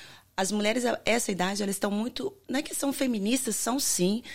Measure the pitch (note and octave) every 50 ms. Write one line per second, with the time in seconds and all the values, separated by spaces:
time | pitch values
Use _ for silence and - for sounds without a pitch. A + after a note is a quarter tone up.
0 | - - - - - _ _ - G3 F#3 G#3+ G#3 G#3 G#3+ A3+ B3+ A#3+ A#3 - -
1 | - - A3 A#3 - - G3 F3+ F3+ F#3+ G#3 G3+ G#3 G3 G3 - - G3+ G3+ G#3
2 | A3+ B3 - - B3+ G4+ - - _ - B3 C#4 D4+ - - - C#4+ C#4 - -
3 | C#4 B3+ A#3 G#3 F#3+ G#3+ B3+ C4 - A#3 G3 - - A3+ B3+ C#4+ - - - -
4 | F3 F#3 G#3 A#3+ - -